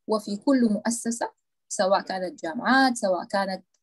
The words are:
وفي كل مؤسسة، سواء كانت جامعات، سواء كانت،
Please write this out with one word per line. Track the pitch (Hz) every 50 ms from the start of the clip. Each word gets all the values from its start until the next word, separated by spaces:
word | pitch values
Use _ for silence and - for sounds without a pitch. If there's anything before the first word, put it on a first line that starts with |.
| _
وفي | - 214 214 - - 202
كل | 202 - - 277 262 240 220
مؤسسة، | 208 208 - 226 233 - - 233 233 - - - - _ _ _ _ _ _ _
سواء | - - 196 185 196 180
كانت | - - 190 190 185 175 156 - -
جامعات، | 165 160 240 - 202 254 269 269 262 240
سواء | - - 196 185 170 -
كانت، | - - 196 196 190 190 - - _ _ _